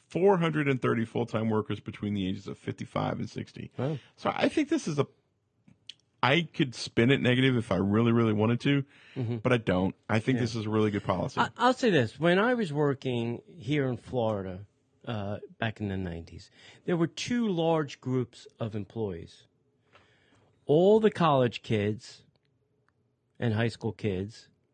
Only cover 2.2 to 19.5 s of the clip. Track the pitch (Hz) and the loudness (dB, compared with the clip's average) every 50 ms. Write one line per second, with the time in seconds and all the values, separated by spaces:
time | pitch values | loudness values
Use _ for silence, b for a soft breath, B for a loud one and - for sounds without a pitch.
2.2 | 95 92 101 101 - - - - - - - - - - - 98 101 - - 98 | -2 -4 -4 -6 -10 -14 -14 -10 -10 -10 -8 -8 -12 -6 -4 -2 -2 -2 -4 -6
3.2 | 101 107 - 117 110 - - - - - - - 123 147 160 127 B B B _ | -8 -8 -10 -12 -12 -12 -14 -14 -16 -12 -8 -6 -6 -4 -6 -8 B B B _
4.2 | - - - - 208 277 - 330 285 - 330 277 - 185 147 143 131 - _ _ | -6 -4 -2 0 -2 0 0 -2 -2 0 -2 -4 -2 -4 -2 -2 -4 -4 _ _
5.2 | _ _ _ _ _ _ _ _ _ _ _ _ _ - - _ _ _ _ _ | _ _ _ _ _ _ _ _ _ _ _ _ _ -20 -20 _ _ _ _ _
6.2 | - 127 143 170 165 - - - 156 123 - - - - - 117 117 127 139 - | 2 2 2 2 0 -2 -2 -2 -2 -2 -2 -8 -12 -2 2 4 4 4 4 4
7.2 | 82 123 123 127 131 135 127 117 107 - 95 90 98 101 101 110 117 117 117 117 | 4 2 4 4 4 2 2 0 0 0 0 0 2 2 2 4 4 4 4 4
8.2 | 117 110 104 104 107 113 120 120 - 139 143 143 135 B B B B B B 135 | 4 4 4 2 2 2 2 0 0 0 0 0 -2 B B B B B B -6
9.2 | 120 110 120 113 - 139 127 117 110 - 90 92 95 92 - _ _ - 107 110 | -4 -4 -4 -2 0 2 0 2 2 0 2 2 2 0 -2 _ _ -2 -2 0
10.2 | - 131 131 120 123 113 117 113 104 107 110 110 107 107 101 101 - - 95 87 | 2 0 0 0 0 -2 -4 -6 -4 0 2 2 2 2 0 0 -2 -2 -2 -2
11.2 | 90 - - - 240 - - - 233 247 254 - 262 226 180 139 117 107 - 143 | -2 -4 -2 -2 -2 -2 -2 0 2 2 2 2 2 4 4 4 2 0 -2 0
12.2 | 156 170 175 190 214 247 254 233 214 156 143 147 151 143 135 - - 135 123 120 | 2 2 4 4 2 2 0 0 -2 -2 0 0 0 0 0 -2 -4 -4 -2 -2
13.2 | 117 117 120 - - - - 175 110 123 151 147 135 127 120 104 - - 127 123 | -2 -4 -6 -8 -12 -18 -20 -12 -6 -2 -2 0 0 -2 -2 -6 -8 -6 -4 -2
14.2 | 113 110 107 98 92 95 90 95 104 - _ _ _ _ _ _ - - 117 107 | 0 0 -2 -2 -4 -8 -10 -12 -14 -18 _ _ _ _ _ _ -10 -8 -6 -6
15.2 | 98 101 104 - - - - _ 117 113 - - 107 98 95 95 92 87 82 85 | -6 -6 -8 -10 -12 -18 -8 _ -4 -4 -4 -4 -4 -4 -4 -4 -4 -6 -8 -10
16.2 | 82 - 85 87 - - B B B B B B B - 180 165 170 - - - | -12 -14 -18 -20 -20 -20 B B B B B B B -4 0 0 0 -2 -2 -8
17.2 | - - 247 240 233 208 180 165 165 165 165 156 151 131 - - - 127 127 127 | -6 -4 -2 -2 0 0 0 0 2 2 2 2 0 -4 -8 -10 -4 -2 -2 0
18.2 | 120 113 - - - - _ _ 120 110 107 107 98 - - 113 110 98 87 82 | -2 -4 -8 -18 -20 -20 _ _ -8 -6 -6 -6 -8 -6 -6 -6 -4 -4 -6 -8
19.2 | - - - - _ _ | -12 -16 -20 -20 _ _